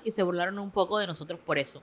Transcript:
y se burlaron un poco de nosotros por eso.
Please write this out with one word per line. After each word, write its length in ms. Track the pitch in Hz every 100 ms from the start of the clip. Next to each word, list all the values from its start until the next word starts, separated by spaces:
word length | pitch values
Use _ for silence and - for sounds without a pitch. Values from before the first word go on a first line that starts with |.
y 80 | 226
se 100 | 214
burlaron 360 | 180 175 180 196
un 120 | 202
poco 280 | 202 185 208
de 80 | 190
nosotros 320 | 151 156 170
por 140 | - 147
eso. 240 | 135 135